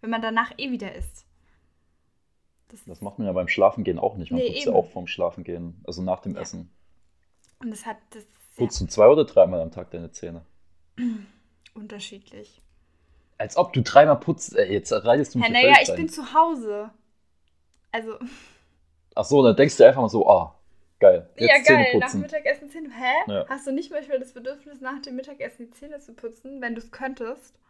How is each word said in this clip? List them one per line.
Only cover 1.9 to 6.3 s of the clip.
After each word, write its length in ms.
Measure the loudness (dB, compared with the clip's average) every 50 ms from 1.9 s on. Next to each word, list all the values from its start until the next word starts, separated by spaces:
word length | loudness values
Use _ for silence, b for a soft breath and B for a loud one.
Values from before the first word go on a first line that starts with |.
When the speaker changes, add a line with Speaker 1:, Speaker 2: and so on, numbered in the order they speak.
| _ _ _ _ _ _ _ _ _ _ _ _ _ _ _ _
Speaker 1:
Das 160 | -20 -20 _
Speaker 2:
Das 160 | -20 -18 -16
macht 180 | -14 -14 -10 -8
man 80 | -6
ja 60 | -4
beim 160 | -4 -4 -4 -4
Schlafengehen 500 | 2 4 4 4 2 0 -4 -4 -4 -2
auch 180 | -4 -4 -6
nicht. 140 | -6 -10 -6
Man 100 | -4 -4
Speaker 1:
Nee, 80 | -4 -4
Speaker 2:
putzt 120 | -4 -4 -4
ja 40 | 0
Speaker 1:
eben. 60 | 0
Speaker 2:
auch 100 | 0 -2 -2
vorm 160 | -10 -14 -14 -12
Schlafengehen, 720 | -8 -6 -6 -6 -6 -10 -12 -12 -12 -12 -12 -14 -16 -18 -18
also 180 | -16 -12 -10
nach 180 | -6 -6 -6 -6
dem 140 | -6 -10